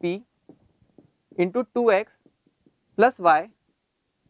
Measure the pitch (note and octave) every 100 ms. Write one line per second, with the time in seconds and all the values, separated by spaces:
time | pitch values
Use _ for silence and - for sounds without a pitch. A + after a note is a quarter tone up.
0 | F3 G3 - _ _ - _ _ _ _
1 | _ _ _ - F3+ A#3+ A#3+ A#3+ A#3 G3
2 | A3 _ _ _ _ _ _ _ _ -
3 | A#3+ - E3+ D3+ G#3 _ _ _ _ _
4 | _ _